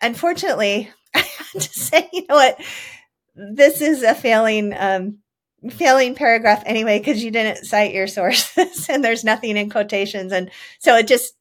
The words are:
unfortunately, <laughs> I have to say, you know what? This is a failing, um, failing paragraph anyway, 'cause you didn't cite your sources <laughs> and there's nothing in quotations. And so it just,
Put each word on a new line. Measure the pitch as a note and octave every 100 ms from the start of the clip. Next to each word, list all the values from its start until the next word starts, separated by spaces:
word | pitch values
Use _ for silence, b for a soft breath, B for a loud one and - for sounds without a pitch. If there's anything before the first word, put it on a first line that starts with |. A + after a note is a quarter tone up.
unfortunately, | A#3 A#3 E4+ F4 F#4+ A3+ G#3 G3+ G#3+ -
<laughs> | _ -
I |
have | - - -
to | F#4+
say, | - - - D#4 F#4
you | F4+ F#4
know | D4
what? | C4 B3+ B B B B B _ _ -
This | G3+ A3 C#4+ D#4+
is | D4 D4
a | A#3 -
failing, | A#3 A3 A3 G#3+ G#3 -
um, | G3 F#3+ F#3+ G#3 _ _ _ _ A#3
failing | - E4 C4 B3+ B3+
paragraph | C#4 A3+ A3+ G#3+ -
anyway, | A3 A3 G#3
'cause | A#3+ A3
you | A#3
didn't | A3+ A3 - -
cite | G#3 G#3
your | F#3+ F#3+
sources | G3+ F#3 A#3+ - - F#4 - -
<laughs> |
and | C#4+
there's | B3 A3+
nothing | A3 G#3+ A3+ G#3
in | G#3
quotations. | G#3+ G#3 G3+ G3+ G#3 F#3
And | F#3+ F#3 B B B
so | - A#3
it | A3+
just, | B3 A#3+ -